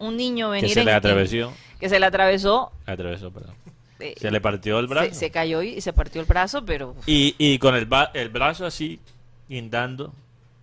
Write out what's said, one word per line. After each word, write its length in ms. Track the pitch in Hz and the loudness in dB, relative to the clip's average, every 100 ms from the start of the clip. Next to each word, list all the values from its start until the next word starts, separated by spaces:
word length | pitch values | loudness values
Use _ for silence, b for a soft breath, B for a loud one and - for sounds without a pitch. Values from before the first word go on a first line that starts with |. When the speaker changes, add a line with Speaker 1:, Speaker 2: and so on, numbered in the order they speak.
Speaker 1:
un 160 | 220 233 | -6 -4
niño 320 | 247 233 220 | -4 -2 -2
Speaker 2:
Que 40 | 202 | 0
Speaker 1:
venir 140 | 202 | 0
Speaker 2:
se 60 | 220 | 2
Speaker 1:
en, 60 | 226 | 4
Speaker 2:
le 40 | |
Speaker 1:
en 40 | 107 | 4
Speaker 2:
atravesó. 540 | 101 98 95 117 120 131 B - | 4 2 2 -2 -4 -8 B -8
Speaker 1:
que 100 | 190 | 0
se 120 | 196 | 4
le 60 | 190 | 4
atravesó. 680 | 190 190 190 196 233 - - - | 4 4 4 2 2 0 -8 -10
Speaker 2:
Atravesó, 440 | 92 87 87 92 | -8 -6 -8 -12
perdón. 240 | 92 73 - - - _ - | -16 -18 -20 -20 -20 _ -16
Speaker 1:
Eh, 140 | 147 - | -16 -8
Speaker 2:
Se 140 | 107 | -2
le 80 | 104 | 0
partió 400 | 104 101 104 107 | 0 -2 0 0
el 60 | 123 | 0
Speaker 1:
se, 20 | |
Speaker 2:
brazo. 200 | 143 165 | 0 -2
Speaker 1:
se 160 | 165 160 | -2 -4
cayó 320 | 165 165 160 | -2 -2 -2
y, 60 | 196 | -4
y 60 | 247 | -6
se 120 | 190 | -2
partió 280 | 165 - 160 | 0 0 0
el 60 | 165 | 2
brazo, 380 | 180 190 285 | 2 2 -2
pero 320 | 208 147 131 - - | -4 -6 -6 -8 0
Speaker 2:
Y, 300 | 147 143 - | 4 4 4
y 200 | 147 135 | 4 4
con 180 | 135 123 | 4 4
el 100 | 113 | 2
ba-, 240 | 131 147 | 2 2
el 160 | 143 117 | -2 -6
brazo 360 | 120 139 170 175 | -2 -2 -2 -6
así, 320 | - 156 - - - - - - | -6 -10 -10 -20 -20 -20 -20 -14
guindando, 640 | 127 113 117 123 131 147 - _ _ _ _ | -12 -6 -4 -4 -6 -14 -18 _ _ _ _